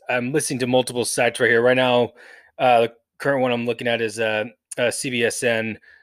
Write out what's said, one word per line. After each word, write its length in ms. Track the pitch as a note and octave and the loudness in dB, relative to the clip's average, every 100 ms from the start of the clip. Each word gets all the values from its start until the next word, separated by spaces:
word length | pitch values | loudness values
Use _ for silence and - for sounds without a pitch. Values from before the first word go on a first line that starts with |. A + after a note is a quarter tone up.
| - | -4
I'm 220 | B2+ B2 | -4 -2
listening 280 | D3 C#3 C3 | -2 -2 -4
to 80 | B2 | 0
multiple 360 | B2+ B2 B2 | 0 0 -2
sites 380 | A2+ - A#2+ A2+ | -4 0 0 2
right 80 | A#2 | 2
here. 120 | A#2 | 4
Right 140 | A#2+ B2+ | 4 4
now, 380 | B2+ B2 A#2 - - - _ - | 2 2 0 -4 -20 -20 _ -2
uh, 240 | C3 A#2 | 4 4
the 100 | A#2 - _ - | 4 -2 _ -8
current 240 | C#3+ C#3 | -2 0
one 100 | B2+ | 0
I'm 140 | B2 A#2+ | -2 -4
looking 240 | A2+ B2 | -4 -2
at 100 | A#2 | -2
is, 220 | A2+ G#2 | -4 -4
uh, 240 | A2 G#2+ A2+ - - - | -2 -2 -4 -10 -14 -4
uh, 120 | A#2+ | -2
C 200 | - C#3+ | -2 -4
B 160 | B2 A2+ | -2 0
S 180 | - | 0
N 340 | B2 A2+ A2+ G#2 _ - | -2 -2 -4 -8 _ -20